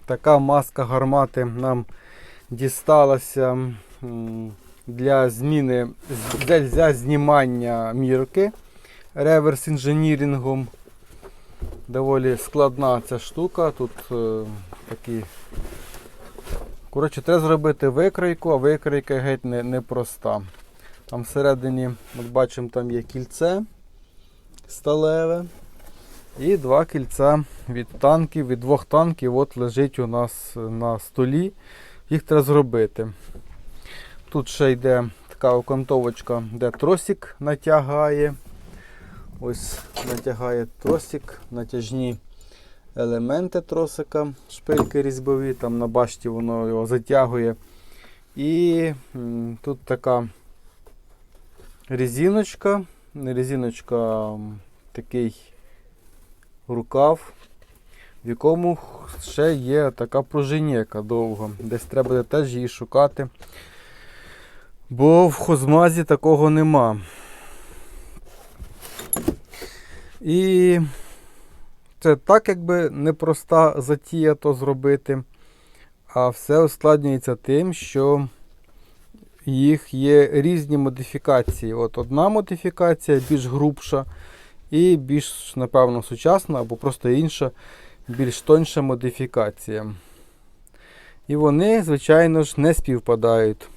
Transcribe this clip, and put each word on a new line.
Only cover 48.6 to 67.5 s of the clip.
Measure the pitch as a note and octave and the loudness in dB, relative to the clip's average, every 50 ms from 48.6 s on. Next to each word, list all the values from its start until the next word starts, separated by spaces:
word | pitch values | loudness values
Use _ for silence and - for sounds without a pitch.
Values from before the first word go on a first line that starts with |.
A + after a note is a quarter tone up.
| F3 E3+ E3 E3 E3 D#3+ D3 B2+ - - - | 2 2 2 0 0 -2 -4 -8 -14 -16 -14
м, | B2+ A#2+ A#2 A#2 A#2 A#2 A#2 A2+ A2+ | -12 -10 -8 -6 -6 -6 -8 -10 -10
тут | - D3 C#3 C3+ | -8 -10 -10 -8
така | - - B2+ B2 - C3 B2 A#2+ A#2+ A2 - - _ - - - - - _ - - - - - _ _ - _ - _ - - - - - - - - - - - - | -6 -6 -6 -4 0 0 0 0 -2 -6 -10 -18 _ -20 -20 -20 -20 -20 _ -20 -20 -20 -20 -20 _ _ -20 _ -20 _ -20 -20 -20 -20 -20 -20 -20 -20 -20 -20 -12 -8
резиночка, | C3 B2 B2+ B2 A#2 C3+ E3 F#3+ G3+ G#3+ G3+ - - - - G3+ G3+ G3+ F#3 - - _ _ - - | -4 -4 -4 -2 0 0 2 2 2 2 -2 -2 -8 -4 -2 0 0 0 -4 -8 -18 _ _ -20 -16
не | D3 C3+ B2+ B2+ | -10 -8 -4 -4
резиночка, | B2 B2+ C3 C#3 C3 B2 A#2 A#2 - - - A#2+ | -4 -2 -2 -4 -4 -4 -4 -6 -10 -8 -4 -2
а, | A#2 A2+ A2 A2 A2 G#2+ G#2+ G#2+ | -2 0 -2 -2 -4 -4 -6 -8
м, | G#2+ G#2+ G#2+ G#2+ G2+ - - - _ _ - | -10 -12 -12 -14 -16 -20 -20 -20 _ _ -16
такий | - B2 A#2 - - B2 A#2+ A2+ - - - - _ - - - - - _ - _ _ _ - - - - - - _ _ _ - - _ | -16 -16 -12 -6 -4 -4 -4 -4 -6 -10 -18 -20 _ -20 -20 -20 -20 -20 _ -20 _ _ _ -20 -20 -20 -20 -20 -20 _ _ _ -20 -20 _
рукав, | - A#2+ A#2 A#2 - - C3 C#3+ D3+ E3 - - - - - - _ - - - - _ _ _ - - - - - - - - | -8 -8 -8 -6 -2 2 4 4 4 4 0 -4 -14 -20 -20 -20 _ -20 -20 -20 -20 _ _ _ -20 -20 -20 -20 -20 -20 -14 -10
в | A#2 | -10
якому | A#2 - - D#3 E3 F3 F3 F3 E3+ - - - - - - - - - | -6 0 2 2 2 2 0 -2 -2 -4 -8 -16 -20 -20 -18 -16 -16 -16
ще | - - - D3 D3+ E3 D#3 | -14 -8 -2 0 0 0 0
є | C3+ B2 B2+ C#3 D3+ D3 C3 | -2 -2 0 0 0 0 0
така | - - A#2+ A#2 - C#3 | -2 -4 -6 -4 -2 -4
пружинєка | C3+ - - D3 C#3+ C3+ D3+ D#3 D#3 D3+ C3 A2+ G#2+ - - G#2+ | -4 -2 -2 -4 -2 -2 -2 -2 -2 0 -2 -2 -2 -4 -8 -10
довга. | G#2 G#2+ A#2+ A#2 A2+ A2+ G#2+ G2+ A2 G#2 G#2 G2 | -6 -2 -2 -2 -2 -2 -4 -6 -8 -10 -10 -12
Десь | A2+ A2 A#2+ A2+ - | -8 -8 -8 -8 -8
треба | - - C3+ B2 B2 | -4 -2 -2 0 2
буде | B2+ B2 A#2 | 0 0 0
теж | - D3 D3+ D3 B2+ A#2+ | 0 -2 -2 -2 -2 -4
її | B2 B2 | -6 -6
шукати, | A#2+ - - A#2 - - C3+ C#3+ C#3 - - C3+ B2+ - - - - - - - - - - - - - - - - - - - - - - - - - - - - - - - - | -8 -8 -12 -12 0 2 4 4 4 2 -4 -8 -8 -10 -16 -20 -20 -20 -20 -20 -20 -20 -20 -20 -20 -20 -20 -20 -20 -20 -20 -20 -20 -20 -20 -20 -20 -20 -20 -20 -20 -20 -20 -16 -12
бо | B2 A#2+ C#3 D#3 E3 F3 F3+ | 0 4 6 8 8 8 8
в | E3 C#3 | 6 4
хозмазі | - - - D#3+ C3 C3+ C#3 D3+ E3 F3 F3 E3 E3+ D#3 | 0 0 0 0 2 4 4 6 6 6 6 4 2 2
такого | - D3+ C3+ - D#3+ D#3 C#3+ D3+ D#3 | 2 2 4 6 4 6 6 6 4
нема. | D#3 D#3 D#3 D#3 D3+ C#3 A#2+ A2+ G#2+ G2+ F2+ - - - - - - - - - | 6 4 4 6 6 4 4 4 0 -4 -8 -14 -18 -20 -20 -20 -20 -20 -20 -20